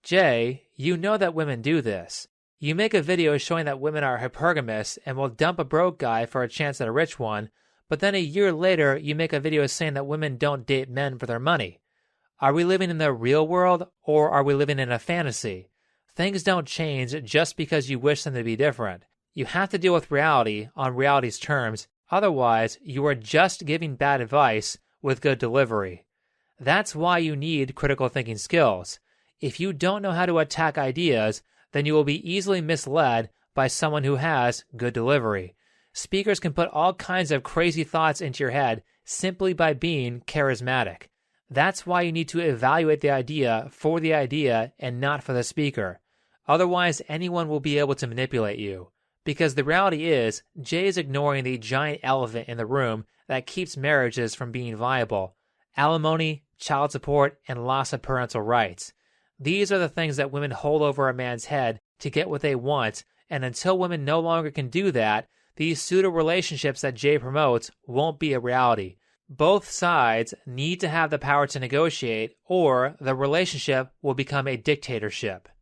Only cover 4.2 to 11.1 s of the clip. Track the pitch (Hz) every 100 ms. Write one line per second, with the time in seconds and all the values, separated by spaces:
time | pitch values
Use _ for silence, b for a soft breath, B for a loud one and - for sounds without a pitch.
4.2 | 123 - 165 156 117 107 104 - - 131
5.2 | 139 110 156 175 139 156 180 175 127 113
6.2 | 117 131 120 - 147 135 117 123 160 -
7.2 | 117 107 110 _ _ _ _ 151 196 196
8.2 | 160 175 202 156 185 175 143 139 147 151
9.2 | 160 147 151 151 139 - 160 139 139 156
10.2 | 151 123 147 139 117 135 131 127 139